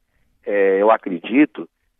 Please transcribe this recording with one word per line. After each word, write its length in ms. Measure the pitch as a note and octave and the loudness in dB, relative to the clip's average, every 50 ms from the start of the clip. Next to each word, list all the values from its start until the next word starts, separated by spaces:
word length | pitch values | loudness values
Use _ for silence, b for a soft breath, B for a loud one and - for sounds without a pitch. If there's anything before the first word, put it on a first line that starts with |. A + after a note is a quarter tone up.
| _ _ _ _ _ _ _ _ _ | _ _ _ _ _ _ _ _ _
é, 360 | G#2 G2+ G2+ G2 G2 F#2+ F#2+ | -4 -2 0 0 2 2 2
eu 100 | G2+ A2 | 2 2
acredito 760 | A2+ A2 - G2+ F2+ E2 - - G#2+ C#3 D3+ - - - E2 - _ _ _ _ _ _ | 2 2 0 -6 -10 -10 -8 -2 0 0 0 0 -2 -8 -16 -18 _ _ _ _ _ _